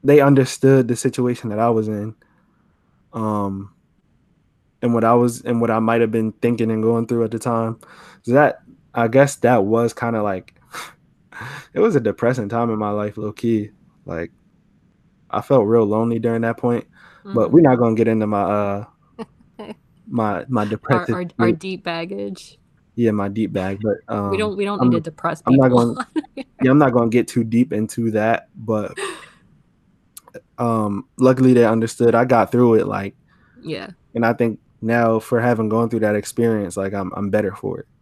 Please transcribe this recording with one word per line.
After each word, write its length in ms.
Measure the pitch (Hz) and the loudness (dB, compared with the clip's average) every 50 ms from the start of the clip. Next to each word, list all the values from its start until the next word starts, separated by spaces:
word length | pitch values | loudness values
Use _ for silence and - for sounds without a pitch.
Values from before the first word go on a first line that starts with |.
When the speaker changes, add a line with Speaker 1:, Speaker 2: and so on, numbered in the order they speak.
| - | 4
Speaker 1:
they 160 | 135 143 147 | 6 6 6
understood 680 | 139 143 143 135 131 - - - - 135 135 135 123 113 | 6 6 6 4 4 0 -2 2 4 4 6 4 4 2
the 80 | 120 | -2
situation 540 | - - 135 - - 123 123 120 - - 113 | -2 -2 -4 -2 0 -2 -2 -2 -4 -6 -8
that 80 | 104 107 | -2 0
I 120 | 113 120 | 0 2
was 180 | 117 110 107 107 | 2 0 -2 -2
in, 260 | 107 104 104 110 110 _ _ _ _ _ _ _ _ _ _ _ _ _ _ _ _ _ _ _ | -6 -6 -8 -10 -12 _ _ _ _ _ _ _ _ _ _ _ _ _ _ _ _ _ _ _
um, 580 | - 117 110 110 107 104 101 98 98 98 98 98 _ _ _ _ _ _ _ _ _ _ _ _ _ _ _ _ _ _ _ _ _ _ | -8 -6 -4 -2 -2 -2 -2 -4 -6 -8 -10 -14 _ _ _ _ _ _ _ _ _ _ _ _ _ _ _ _ _ _ _ _ _ _
and 100 | - 120 117 | -2 0 0
what 100 | 117 113 | 2 4
I 100 | 113 120 | 4 6
was, 260 | 120 123 123 117 120 | 4 4 2 -2 -4
and 180 | - - 120 117 | -6 -4 -2 0
what 100 | 117 113 | 0 0
I 80 | 110 113 | 0 0
might 200 | 113 113 117 117 | 2 2 2 2
have 100 | 117 113 | 2 0
been 200 | 110 113 110 110 | 0 -2 -2 -4
thinking 380 | - _ - 120 120 110 117 113 | -4 _ -2 -2 0 0 -2 -2
and 120 | 110 110 | -2 -2
going 240 | 110 113 117 117 113 | 0 0 0 0 -2
through 180 | 113 123 117 113 | -2 -2 -2 -2
at 60 | 107 | -4
the 60 | 117 113 | -4 -6
time. 400 | - 123 117 113 113 113 113 - - - - - - - - _ | -4 -2 -2 -2 -2 -4 -6 -10 -16 -20 -20 -20 -20 -20 -20 _
So 100 | _ 117 | _ 2
that, 300 | 120 139 147 131 - - _ - - _ _ _ _ | 4 4 4 4 2 -4 _ -20 -20 _ _ _ _
I 140 | 120 117 113 | -2 -2 2
guess 280 | 113 135 143 139 - | 4 4 4 2 0
that 280 | - - 120 123 117 95 | 0 2 2 4 4 2
was 280 | 101 110 117 117 117 - | 2 0 0 0 -2 -4
kinda 280 | - 120 117 113 110 | -4 -6 -4 -4 -4
like, 320 | 104 104 95 92 - - _ _ _ _ | -4 -4 -6 -8 -10 -16 _ _ _ _
<laughs> 1040 | - - - - - _ _ _ _ _ _ _ - - - 127 - - - _ - | -16 -16 -16 -16 -20 _ _ _ _ _ _ _ -20 -16 -16 -16 -16 -16 -20 _ -2
it 60 | - | 0
was 160 | 202 226 180 | 0 2 2
a 40 | 135 | 2
depressing 480 | 110 107 92 - - 117 131 127 107 98 | 0 0 -4 0 0 0 0 0 -4 -4
time 220 | 113 117 117 117 | -2 -2 -2 -2
in 80 | 110 107 | -2 -2
my 120 | 107 104 | -4 -4
life, 260 | 104 104 104 104 - | -4 -4 -4 -6 -8
low 160 | 110 107 104 | -8 -10 -10
key. 380 | 101 - - 117 113 107 104 104 _ _ _ _ _ _ _ | -10 -4 -2 -2 0 0 -2 -6 _ _ _ _ _ _ _
Like, 260 | - 87 82 85 - _ _ _ _ _ _ _ _ _ _ _ _ _ _ _ _ _ _ _ _ | -12 -10 -10 -10 -10 _ _ _ _ _ _ _ _ _ _ _ _ _ _ _ _ _ _ _ _
I 100 | - 104 | -6 -6
felt 240 | - - 143 127 104 | -2 2 2 2 4
real 180 | 104 113 117 110 | 4 2 2 2
lonely 340 | 101 107 110 113 117 117 113 | 2 0 0 0 -2 -2 -2
during 240 | 113 117 117 113 | -2 -2 -2 -2
that 140 | 117 117 117 - | -2 -4 -4 -2
point, 280 | - 123 120 110 - _ _ _ - - - _ _ | -2 -2 -2 -2 -4 _ _ _ -20 -20 -20 _ _
but 80 | 202 - 117 107 - | -4 0 0 2 4
Speaker 2:
Mm-hmm. 60 | 120 | 6
Speaker 1:
we're 60 | 165 | 6
not 140 | 165 135 127 117 | 6 6 4 4
gonna 160 | 120 117 113 | 2 0 2
get 120 | 110 113 113 | 2 2 2
into 180 | 113 110 107 | 2 0 0
my, 160 | 104 107 101 | -2 0 0
uh, 420 | 101 90 104 104 104 101 98 101 104 - _ _ _ _ _ - 226 _ _ _ _ _ _ - | 0 0 0 -2 -2 -4 -6 -8 -10 -14 _ _ _ _ _ -18 -18 _ _ _ _ _ _ -20
Speaker 2:
<laughs> 140 | 214 - - _ _ _ _ _ _ | -18 -18 -18 _ _ _ _ _ _
Speaker 1:
my, 380 | - - 117 110 104 98 87 - 123 | -8 -4 -2 -2 -2 -2 -6 -6 -4
my 140 | 127 110 104 | -2 -2 -2
Speaker 2:
Our, 40 | 104 | -2
Speaker 1:
depressive 440 | 110 110 - - 135 175 175 - 117 | -4 -8 -2 -2 -2 0 0 -2 -4
Speaker 2:
our, 60 | 180 180 170 _ - | -4 -6 -8 _ 0
our 100 | 226 226 | 0 0
Speaker 1:
state. 100 | - 156 | 0 -2
Speaker 2:
deep 240 | 185 190 190 180 _ | -6 -10 -10 -8 _
baggage. 720 | 175 170 165 170 180 196 202 202 202 190 - - - - _ _ _ _ _ _ _ _ | -8 -6 -6 -8 -8 -8 -10 -10 -10 -12 -14 -18 -20 -20 _ _ _ _ _ _ _ _
Speaker 1:
Yeah, 160 | 120 117 113 | 0 0 2
my 180 | 107 104 98 101 | 2 0 -4 -4
deep 240 | 101 110 110 92 | -4 -4 -4 -2
bag, 280 | - 98 92 95 98 101 | -2 -4 -4 -4 -6 -4
but, 160 | 107 107 98 - _ - | -4 -4 -4 -4 _ -8
um, 220 | 113 104 101 101 | -6 -4 -2 -2
Speaker 2:
We 60 | - 202 | -2 -2
don't, 180 | 214 214 196 | -2 -4 -4
we 80 | 196 202 | -6 -6
don't 160 | 202 208 - | -6 -2 0
Speaker 1:
I'm, 80 | 254 - | 0 0
Speaker 2:
need 60 | - | 0
to 40 | - 156 165 | 0 -4 -8
depress 320 | - - - 170 156 - _ | -14 -8 -6 -6 -6 -4 _
Speaker 1:
I'm 100 | - 131 | 2 4
not 120 | 139 131 127 | 4 4 4
Speaker 2:
people. 240 | 123 120 120 120 110 - 247 _ | 4 4 2 2 -2 -6 -10 _
<laughs> 40 | _ | _
Speaker 1:
gonna, 300 | 311 - _ _ 269 262 _ _ - | -8 -8 _ _ -16 -16 _ _ 0
yeah, 80 | 127 127 | 2 4
I'm 80 | 139 147 | 4 4
not 140 | 151 131 | 4 4
gonna 180 | 120 123 117 117 | 2 2 0 2
get 160 | 110 123 117 - | 2 0 0 0
too 140 | - 123 113 | -2 -4 -2
deep 280 | 113 113 117 123 - | 0 0 0 0 0
into 380 | - 107 110 107 - - 117 113 | -2 -4 -4 -6 -6 -4 -4 -2
that, 360 | 107 107 107 113 117 - - _ _ | -2 0 0 0 0 -2 -4 _ _
but, 420 | - 117 110 110 107 101 95 90 - - - - - - - _ _ _ _ _ _ _ _ _ _ _ _ _ _ _ _ _ - _ - _ - _ _ _ - | -14 -6 -4 -4 -4 -4 -6 -10 -10 -12 -12 -12 -14 -20 -20 _ _ _ _ _ _ _ _ _ _ _ _ _ _ _ _ _ -20 _ -20 _ -20 _ _ _ -4
um, 480 | 123 117 117 113 107 104 101 98 - _ _ - | -2 0 0 0 -2 -2 -4 -6 -10 _ _ 2
luckily 340 | 127 127 131 123 131 127 | 2 4 4 6 4 6
they 120 | 127 120 117 | 6 6 6
understood. 500 | 107 110 113 113 113 - - 120 117 110 | 4 4 0 -2 -4 -2 2 2 4 4
I 100 | 117 123 | 4 2
got 260 | 127 131 117 101 - | 4 4 2 4 2
through 240 | - 123 123 117 113 | 2 4 4 6 4
it, 120 | 110 - | 4 2
like, 280 | 104 101 101 98 98 _ _ _ _ _ _ _ _ _ - | 0 -6 -6 -8 -10 _ _ _ _ _ _ _ _ _ -18
Speaker 2:
Yeah. 280 | - 165 151 - 92 - 180 _ _ _ - | -12 -12 -12 -12 -12 -16 -18 _ _ _ -4
Speaker 1:
and 100 | 117 117 | -2 0
I 60 | 113 | 0
think 260 | 113 - 123 117 107 - _ _ _ _ | 2 2 0 -2 -2 -6 _ _ _ _
now 380 | - 110 117 120 117 113 113 110 | -4 -2 0 2 2 2 0 -2
for 200 | - - 127 117 | -2 -2 -2 0
having 280 | 117 123 120 110 110 107 | 2 2 0 0 0 -2
gone 220 | 110 113 117 113 | 0 -2 -2 -2
through 100 | 117 110 | -2 -2
that 160 | 107 104 104 | 0 0 0
experience, 600 | 104 104 - - - 117 117 113 107 101 87 - | -2 -4 -6 -4 -2 0 0 0 -2 -4 -6 -6
like, 160 | 101 98 98 101 | -6 -6 -6 -6
I'm, 180 | 98 95 92 - | -6 -8 -8 -8
I'm 160 | 95 101 101 | -6 -4 -2
better 240 | 95 107 104 95 95 | 0 0 0 -2 -6
for 260 | - - 101 - - | -8 -10 -8 -8 -10
it. 60 | - _ _ _ | -14 _ _ _